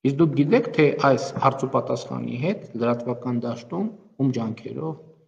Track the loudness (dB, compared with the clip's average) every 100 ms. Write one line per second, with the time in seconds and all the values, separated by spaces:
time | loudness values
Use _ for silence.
0 | 0 4 2 4 4 4 2 4 4 4
1 | 4 4 0 0 0 2 -2 -2 -2 -6
2 | -6 -8 -6 -4 -2 -4 -8 -4 -2 0
3 | -4 -6 -4 -4 -4 -8 -8 -4 -4 -6
4 | -20 0 0 0 -4 -8 -10 -6 -6 -8
5 | -14 _